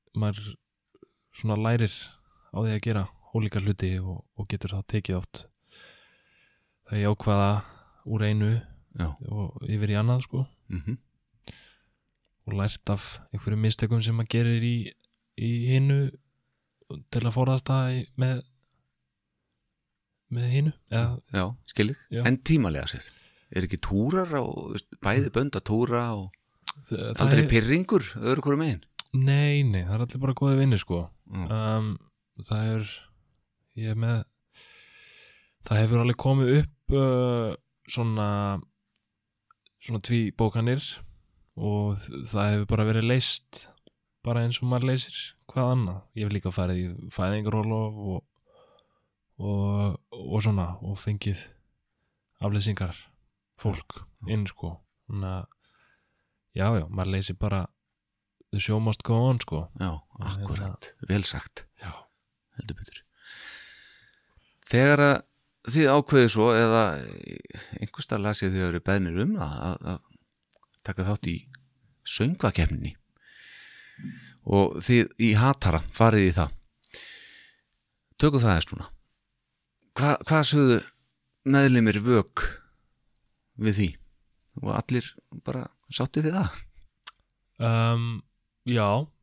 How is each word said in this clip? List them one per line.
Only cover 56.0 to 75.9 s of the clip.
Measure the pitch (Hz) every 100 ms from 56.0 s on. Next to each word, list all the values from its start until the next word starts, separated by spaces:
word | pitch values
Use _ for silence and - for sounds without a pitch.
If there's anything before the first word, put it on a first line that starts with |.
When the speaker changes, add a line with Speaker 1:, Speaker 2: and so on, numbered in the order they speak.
| _ _ _ _ _ -
Speaker 1:
já, | 98
já, | 110 80
maður | 98 92
leysir | 95 95 92
bara | 107 98 90 _ _ _ _ _ _ _ _
the | 104
show | - 110
must | 110 104
go | - 113
on, | 127 123
sko. | - 76 78
Speaker 2:
Já, | - 92
Speaker 1:
Og | 78 - -
Speaker 2:
akkúrat, | 95 95 98 85 98 - -
Speaker 1:
hérna | - -
Speaker 2:
vel | 101
sagt. | 95 69 - - -
Speaker 1:
Já. | _ 90 - - _ _ _ _ -
Speaker 2:
Heldur | 107 -
betur. | - - _ _ - - - - - - - - _ _ _ _ _ _ -
Þegar | 120 139 147
að | 143 139 - _ _ _ -
þið | 143 143
ákveðið | 143 139 139 120
svo, | 110 113
eða | 113 113 113 104 73 58 50 50 50 50 - -
einhvers | - 104 - -
staðar | 110
las | 101 104
ég | 95
þið | 92 90
eru | 85
beðnir | - 101 90 85
um | 165 208
það, | 73 71
að, | 78 87
að | - 87 _ _ _ _ _ _ _ _ -
taka | 95 95
þátt | 104 -
í | 85 - - _ _ _ _ -
söngvakeppninni | - 117 180 110 90 80 71 - - _ _ _ - - - - - - - - - - - -
og | 101 95 -
þið | - 120 - -
í | 113
Hatara | 104 127 139 - 80
farið | -